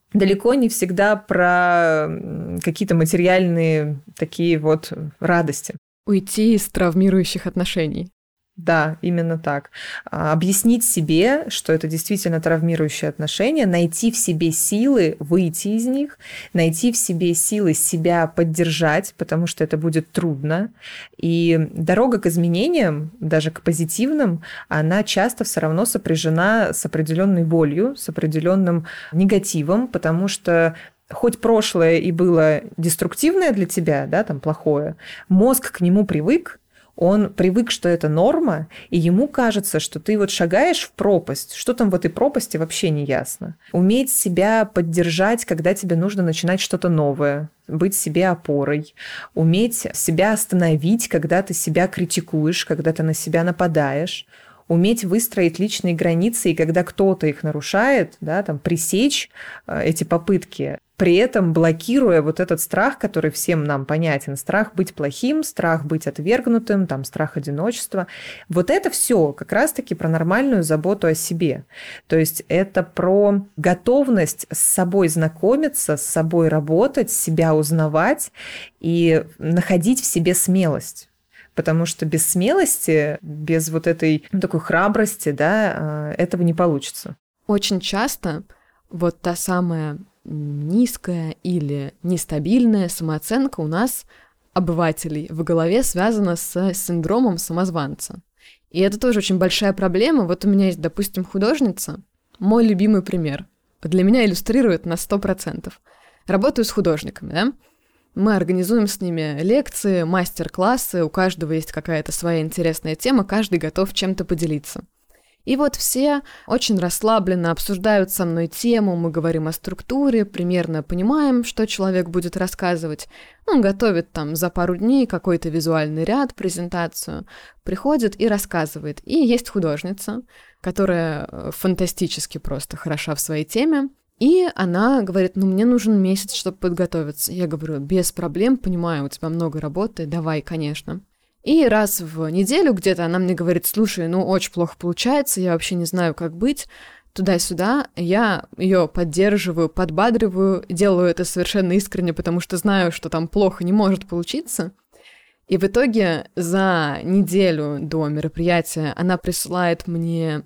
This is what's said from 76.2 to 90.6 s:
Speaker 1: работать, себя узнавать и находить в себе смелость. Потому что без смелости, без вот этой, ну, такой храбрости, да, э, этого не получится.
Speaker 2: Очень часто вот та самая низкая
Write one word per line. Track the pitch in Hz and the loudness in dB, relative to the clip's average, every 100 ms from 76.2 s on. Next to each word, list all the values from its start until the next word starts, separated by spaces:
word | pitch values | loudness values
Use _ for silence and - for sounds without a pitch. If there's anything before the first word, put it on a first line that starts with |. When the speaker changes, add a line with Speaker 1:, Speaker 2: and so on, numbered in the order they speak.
| 160 170 160 | 0 2 4
Speaker 1:
работать, | 156 147 165 269 277 208 | 2 2 2 2 0 -2
себя | - - 160 160 | -2 0 2 4
узнавать | 156 151 165 156 156 196 320 - - - - - _ | 2 2 0 2 2 2 0 -4 -12 -18 -16 -18 _
и | - 170 165 160 - - | -2 2 4 4 0 -6
находить | 156 175 - 180 196 254 | 0 0 2 2 2 0
в | - | 0
себе | - 170 | 0 0
смелость. | 180 - 190 170 - - - - _ _ - - | 0 2 2 2 0 -6 -16 -20 _ _ -20 -8
Потому | - 160 160 165 | -4 0 0 0
что | - 156 | -2 -2
без | 156 - | 0 0
смелости, | 180 202 381 330 - - 156 147 147 | 0 2 2 2 0 2 2 2 -4
без | 156 151 151 160 160 | -10 -8 0 0 0
вот | 160 170 | -2 0
этой, | 165 160 151 - | 0 2 0 -2
ну, | 190 | -2
такой | - 160 | 0 -2
храбрости, | - 170 202 214 214 - 151 | 0 2 2 2 0 -2 -4
да, | 139 156 214 202 - 151 151 151 - | 0 2 2 0 -2 -4 -4 -6 -2
э, | |
этого | 175 175 | -2 2
не | 170 165 | 0 2
получится. | 175 143 - - - - _ _ - | 2 0 -4 -12 -14 -16 _ _ -2
Speaker 2:
Очень | 202 - 185 | -2 0 -2
часто | - 196 262 - 180 151 - _ _ _ _ | -2 -2 -2 -4 -6 -6 -10 _ _ _ _
вот | 170 170 - | -4 -2 -2
та | 180 170 | -6 -4
самая | - 180 175 160 156 151 196 _ - | -2 0 0 -2 -4 -8 -14 _ -12
низкая | 151 147 143 | -8 -6 -6